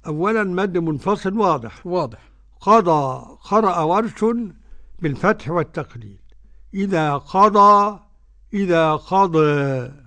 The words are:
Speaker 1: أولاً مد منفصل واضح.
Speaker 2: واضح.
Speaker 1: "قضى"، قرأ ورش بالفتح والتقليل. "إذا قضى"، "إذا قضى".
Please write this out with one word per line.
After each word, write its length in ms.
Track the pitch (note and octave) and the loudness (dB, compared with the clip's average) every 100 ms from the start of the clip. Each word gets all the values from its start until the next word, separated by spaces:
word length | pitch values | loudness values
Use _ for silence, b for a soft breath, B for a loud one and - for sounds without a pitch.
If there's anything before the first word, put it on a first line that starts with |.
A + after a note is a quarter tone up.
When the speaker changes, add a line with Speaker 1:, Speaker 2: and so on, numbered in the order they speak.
| E3+ | -8
Speaker 1:
أولاً 380 | D3+ F#3+ A3 | -4 -2 -2
مد 340 | G3 F3+ G3 F3 | -2 -2 -2 -2
منفصل 600 | E3 D3 F#3+ G#3 F#3+ G#3 | -4 -4 -4 -4 -4 -2
واضح. 480 | G3 D3 A2 - F3+ | 0 -2 -6 -16 -6
Speaker 2:
واضح. 320 | F3+ C#3 G2+ _ _ _ _ | -6 -6 -10 _ _ _ _
Speaker 1:
"قضى"، 680 | G3 A3 F3 D3+ C3+ B2+ B2 - - | 2 4 4 0 0 -8 -14 -20 -2
قرأ 300 | G3+ G#3 F3 | 0 2 0
ورش 440 | D#3 F#3 A3 - A3 A#3 G#3+ - - - - - | 0 0 -2 -2 -2 -2 -8 -14 -20 -20 -20 -8
بالفتح 480 | E3 C3 F#3 G#3+ D3 | -6 -2 -2 -2 -4
والتقليل. 680 | E3+ D3+ E3+ - A#2+ G#2+ F#2+ - - - - - | -4 -4 -8 -12 -14 -18 -20 -20 -20 -20 -20 -12
"إذا 420 | G3 G3 F3 D#3 C#3+ | -6 -2 -2 -2 -4
قضى"، 840 | - F#3+ G#3 G3+ G3+ G3+ G3+ G#3 _ _ _ _ - | -4 2 4 6 6 6 2 -6 _ _ _ _ -8
"إذا 400 | G3+ F#3+ E3 D#3+ | -4 0 2 2
قضى". 1080 | D#3 - F#3+ G3 D#3+ D3+ D3 C#3 C3 B2 - | 0 -2 0 2 2 2 2 -2 -4 -8 -16